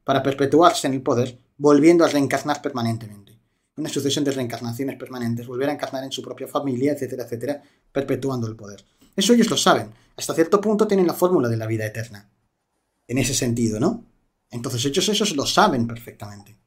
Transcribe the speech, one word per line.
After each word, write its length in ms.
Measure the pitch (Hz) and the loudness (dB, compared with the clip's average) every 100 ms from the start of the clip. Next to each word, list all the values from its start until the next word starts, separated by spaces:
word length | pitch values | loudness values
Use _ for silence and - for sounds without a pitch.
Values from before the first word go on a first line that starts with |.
| - | -2
para 180 | 135 | 0
perpetuarse 640 | 135 139 139 147 170 - 143 | 0 0 2 6 6 4 -2
en 60 | |
el 80 | 135 | -2
poder, 360 | 135 120 127 - _ - | 0 0 0 -6 _ 0
volviendo 480 | 147 147 160 170 156 | 6 8 8 8 6
a 20 | |
reencarnar 540 | 143 135 139 147 143 | 2 0 0 -2 -4
permanentemente. 720 | 143 131 117 113 107 101 101 _ _ _ _ - | -4 -4 -4 -4 -8 -18 -20 _ _ _ _ -10
Una 140 | 151 | -6
sucesión 340 | 143 139 139 | -2 -2 0
de 60 | 139 | -2
reencarnaciones 680 | 135 120 117 120 117 139 143 | -2 -4 -6 -8 -6 -6 -8
permanentes, 500 | 127 127 120 117 120 | -12 -6 -4 -4 -6
volver 200 | 123 139 | -4 -4
a 60 | |
encarnar 300 | 143 131 135 | -4 -6 -8
en 80 | 135 | -10
su 100 | 131 | -10
propia 260 | 117 127 131 | -10 -12 -6
familia, 440 | 147 143 120 139 | -4 -2 0 0
etcétera, 320 | 143 123 127 | -2 -6 -8
etcétera, 400 | 117 117 123 143 _ _ _ | -10 -8 -6 -8 _ _ _
perpetuando 540 | - 135 131 135 131 113 | -6 -4 -4 -2 -4 -6
el 100 | 110 | -8
poder. 300 | 101 101 _ _ _ - | -16 -20 _ _ _ -2
Eso 180 | 202 | 4
ellos 160 | 240 - | 4 4
lo 80 | 135 | 2
saben. 340 | - 143 107 - _ - | 2 2 0 -14 _ -12
Hasta 200 | - 160 | -6 0
cierto 260 | 165 202 | 2 2
punto 240 | 208 208 214 | 2 2 2
tienen 220 | 196 180 | 2 2
la 80 | - | 2
fórmula 340 | 180 180 120 | 2 2 0
de 80 | 113 | -2
la 80 | 110 | -2
vida 180 | 113 | -4
eterna. 460 | 107 113 110 104 _ _ _ _ _ _ _ _ - | -4 -8 -12 -14 _ _ _ _ _ _ _ _ -6
En 100 | 123 | -2
ese 160 | 135 | 0
sentido, 460 | 127 127 117 113 107 | 0 -2 0 0 0
¿no? 240 | 156 - - _ _ _ _ | -2 -2 -10 _ _ _ _
Entonces 340 | 120 127 117 139 | -10 -6 -4 -2
ellos 240 | 175 - | 0 0
eso 160 | 214 214 | 0 0
lo 140 | - 123 | -2 0
saben 400 | - 202 139 117 | 4 4 2 -2
perfectamente. 680 | 113 - - 104 104 104 104 | -6 -14 -16 -16 -16 -20 -20